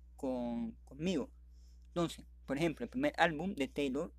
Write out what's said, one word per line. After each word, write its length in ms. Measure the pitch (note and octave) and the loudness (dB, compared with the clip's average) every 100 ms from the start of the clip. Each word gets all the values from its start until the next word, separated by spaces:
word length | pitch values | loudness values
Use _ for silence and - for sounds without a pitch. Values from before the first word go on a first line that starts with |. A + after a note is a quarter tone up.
| - - | -20 -6
con, 560 | C3+ B2+ A#2+ A#2 A2+ - | -2 -2 -2 -2 -4 -8
conmigo. 460 | - C#3 F3 D#3 - - - - - - - | -14 -4 0 0 0 -8 -20 -20 -20 -20 -6
Entonces, 380 | F3 D#3+ - - - - | 0 0 -2 -14 -10 -4
por 120 | C4+ | 2
ejemplo, 260 | E3+ - | 2 0
el 60 | A#3 | -4
primer 240 | B3+ - - | 0 2 4
álbum 400 | E3+ D3 F#3 E3+ | 4 4 -2 0
de 140 | C3 | 0
Taylor, 440 | - C#3+ C3+ F#3+ | 2 0 0 -2